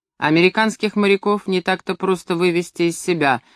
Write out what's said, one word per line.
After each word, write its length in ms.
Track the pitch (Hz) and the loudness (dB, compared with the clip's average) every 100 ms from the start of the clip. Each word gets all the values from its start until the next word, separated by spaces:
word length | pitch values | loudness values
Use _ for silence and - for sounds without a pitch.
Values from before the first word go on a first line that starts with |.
| _ _ | _ _
«Американских 800 | 147 160 180 214 220 214 214 208 | 0 4 4 2 -2 -2 -4 0
моряков 520 | 202 196 208 208 - | 2 2 0 -2 -2
не 140 | 185 | -4
так-то 340 | 180 185 - 175 | -2 -4 -6 -6
просто 400 | 190 185 - 170 | -2 -4 -4 0
вывести 480 | 180 170 175 - | 0 0 -4 -4
из 160 | 170 165 | -4 -2
себя, 420 | - 170 143 123 - | -4 0 0 0 -6